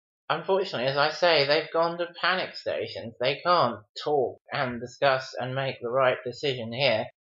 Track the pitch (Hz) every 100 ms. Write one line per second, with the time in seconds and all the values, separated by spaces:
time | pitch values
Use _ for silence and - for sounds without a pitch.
0 | _ _ - 156 175 190 - 127 131 143
1 | 151 - 175 156 139 156 156 165 170 170
2 | 170 - 170 185 139 - 107 78 110 101
3 | 113 - 127 139 175 175 123 107 - -
4 | 151 147 110 - _ 135 127 120 120 -
5 | 139 131 131 - 127 131 135 - 117 131
6 | 127 120 123 - 143 127 113 117 139 110
7 | - -